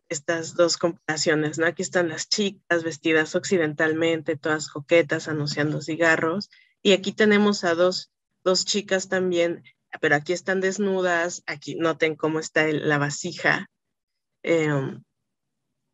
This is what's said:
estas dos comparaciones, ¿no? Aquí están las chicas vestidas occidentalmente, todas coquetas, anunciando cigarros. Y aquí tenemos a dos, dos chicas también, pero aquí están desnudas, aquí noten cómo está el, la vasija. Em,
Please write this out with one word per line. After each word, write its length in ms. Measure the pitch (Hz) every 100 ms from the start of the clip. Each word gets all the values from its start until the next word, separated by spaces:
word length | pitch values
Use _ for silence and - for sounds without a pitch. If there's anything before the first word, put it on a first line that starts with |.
| -
estas 460 | 156 - 165 160
dos 220 | - 170 -
comparaciones, 800 | 175 170 - 156 175 156 151 151
¿no? 80 | 165
Aquí 160 | 170
están 280 | 185 185 175
las 180 | 156 -
chicas 560 | - 202 202 - 170
vestidas 500 | 165 151 165 160 156
occidentalmente, 1000 | 185 - 190 156 151 160 160 165 165 156 151
todas 320 | 160 156 147
coquetas, 580 | 151 143 170 156 160 160
anunciando 540 | 151 147 151 151 151
cigarros. 680 | 151 156 165 160 165 185 - _ _ _
Y 100 | 208
aquí 200 | 185 190
tenemos 520 | - 214 208 208 202
a 100 | 180
dos, 380 | 165 180 180 - _ _ _
dos 220 | 185 185 196
chicas 420 | 208 202 190 190
también, 540 | 190 185 175 170 175 - _ _ -
pero 160 | 156 147
aquí 180 | 151
están 260 | 175 - 190
desnudas, 840 | 190 190 202 190 180 170 175 - -
aquí 300 | 151 143 135
noten 380 | 165 156 160
cómo 260 | 151 156 156
está 260 | 156 160 156
el, 180 | 151 -
la 120 | 147
vasija. 720 | 143 143 180 156 160 151 202 _ _ _ _ _ _ _
Em, 600 | - 165 156 143 135 - - _ _ _ _ _ _ _ _